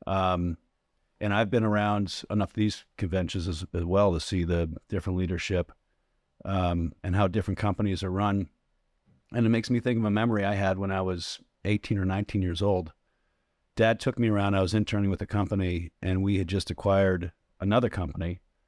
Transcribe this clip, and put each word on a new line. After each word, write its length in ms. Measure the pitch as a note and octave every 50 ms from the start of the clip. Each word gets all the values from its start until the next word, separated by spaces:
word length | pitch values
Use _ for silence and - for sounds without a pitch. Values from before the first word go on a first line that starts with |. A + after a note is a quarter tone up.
| -
Um, 540 | - F#2+ F#2+ F#2 F#2 F#2 F2 F2 F2 E2 - _ _ _ _ _ _ _ _ _ _ _ -
and 120 | G#2+ G#2
I've 180 | G2+ G#2+ A#2 G2
been 140 | B2+ A#2 A2
around 600 | A2 G#2 G#2 G#2 G#2 G#2 G#2 G2+ F2+ - - - -
enough 220 | G2+ G#2 G2 -
of 60 | -
these 280 | A2 G#2+ G#2+ - - - _ -
conventions 500 | - G2+ F2 F#2+ F#2+ F2 E2 - G2 E2
as, 180 | F#2 E2+ D#2 F2 -
as 120 | - F2 E2+
well 280 | F2 F#2 G2 G#2 G2 F2
to 60 | D#2
see 220 | - - G2+ F#2
the 300 | F2 E2 F2 E2+ E2+ D#2+ D2+ - _ -
different 300 | G#2+ F2+ - F#2+ F#2 F2+
leadership, 520 | F#2 F2 F#2 E2 - - F#2 F2 E2+ - - _ _ _ _ _ _ _ _ _ _ _ _ _ -
um, 480 | - G2 F#2+ F2+ F2 F2 F2 E2+ - - _ -
and 100 | F#2 F2+
how 140 | G2 G#2 F#2
different 300 | F2 G#2+ F#2+ - F#2 -
companies 440 | - G#2 F#2 - G#2+ G2+ F#2+ E2+
are 80 | G2 F#2
run. 380 | F#2 G2 G#2 G2+ G2 G2+ F#2 - _ _ _ _ _ _ _ _ _ _ _ _ _ _ _ -
And 120 | - B2+ A#2
it 40 | A2+
makes 200 | A#2 A#2 A2 -
me 100 | B2+ A#2
think 180 | - B2+ A#2+ A2+
of 60 | A2
a 60 | G#2
memory 340 | G2+ G#2+ A2+ A#2+ A2 G#2 G2
I 100 | G2 G#2
had 240 | G2 G2 F#2+ F#2+ F#2+
when 120 | G2+ G2
I 120 | F#2+ F#2+
was 380 | F#2 F#2 F#2 F2 F2 - - - _ _ _ _ -
eighteen 340 | F#2+ G#2 G#2 - - A2 G2+
or 60 | F#2+
nineteen 380 | F#2+ F#2+ G2 G#2 - - G#2
years 200 | F#2 F2+ E2 -
old. 300 | G2+ G2+ G2 F#2 E2+ D#2+ - _ _ _ _ _ _ _ _ _ _ _ _ _ _ _ -
Dad 240 | - A2+ A2+ A#2 -
took 180 | - C3+ A#2+ -
me 100 | A#2+ A2+
around. 260 | G#2 G2+ G2+ G2+ G2+
I 80 | F#2+
was 120 | F#2+ F2 G#2
interning 360 | A2 G#2+ - - G#2 G2+ G2
with 120 | F#2+ -
a 40 | F#2+
company, 640 | - - G#2 G2+ - G#2 G2 F#2+ F2+ F2+ E2+ E2+ E2 _ -
and 220 | - F#2+ F#2 F#2+
we 160 | G2 G2+ G2+ F#2+
had 100 | F#2 E2
just 220 | F#2+ G2 - -
acquired 640 | F2 - - G2+ G2 G2 G2 F#2+ F#2 F2 F2 E2+ - _ _ _ _ -
another 280 | F#2+ G2 G#2+ B2 A#2+ G2+
company 520 | - G2 F2+ C#2+ - - F2+ F2 F2 - _ _ _ _ _